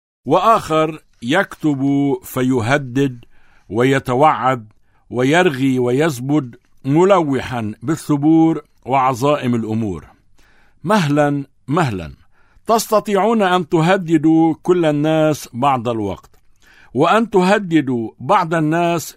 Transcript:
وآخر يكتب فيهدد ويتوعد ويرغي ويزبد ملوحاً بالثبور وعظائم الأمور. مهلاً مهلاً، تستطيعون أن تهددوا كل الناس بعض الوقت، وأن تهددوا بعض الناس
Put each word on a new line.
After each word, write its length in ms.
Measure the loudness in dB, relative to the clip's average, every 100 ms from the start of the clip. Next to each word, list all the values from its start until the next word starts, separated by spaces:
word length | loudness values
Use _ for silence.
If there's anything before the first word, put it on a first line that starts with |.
| _ _ -2
وآخر 760 | 0 2 2 0 -2 -2 -4 _ _
يكتب 920 | -4 -2 -2 -4 -2 0 0 0 0 -2
فيهدد 1000 | -6 -4 0 0 0 -2 -2 -2 -2 -4 -20 -20 _ _ -6
ويتوعد 1040 | -2 0 0 -2 2 2 2 0 -2 -6 _ _ _ -8
ويرغي 680 | -2 2 2 2 0 0 0
ويزبد 800 | 0 0 0 -2 -2 -2 -2 -12 _ _
ملوحاً 880 | -2 2 4 4 2 -2 -4 -8 -8 -8
بالثبور 800 | -6 -6 -2 0 4 4 4 0 -8 _
وعظائم 720 | -4 0 0 0 0 0 0
الأمور. 520 | -2 -2 -4 -4 -8 -14 _ _ _ _ _ _ _
مهلاً 600 | 0 0 2 2 0 -2 -8 _ -4
مهلاً، 440 | -2 -2 -4 -10 -16 _ _ _ _ -2
تستطيعون 760 | -2 0 -2 0 0 0 2
أن 260 | 2 0 0
تهددوا 840 | 0 2 0 0 0 2 2 2 0
كل 220 | 0 0
الناس 640 | 0 0 0 2 0 -2 -8
بعض 360 | -4 -2 -2 -4
الوقت، 480 | -4 -6 -8 -16 _ _ _ _ _ -8
وأن 360 | 0 2 2 2
تهددوا 800 | 2 2 2 2 0 0 -4 -6 -6
بعض 340 | 0 0 0
الناس 600 | -2 0 0 -2 -4 -8